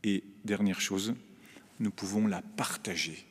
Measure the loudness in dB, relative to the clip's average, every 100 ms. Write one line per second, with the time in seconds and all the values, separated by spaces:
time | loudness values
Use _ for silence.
0 | 2 0 -2 -12 -2 2 2 2 0 0
1 | 0 -4 -8 -20 -20 -20 -20 -2 -2 -2
2 | 0 2 4 2 -4 -4 -4 -4 -4 -4
3 | -4 -6 -16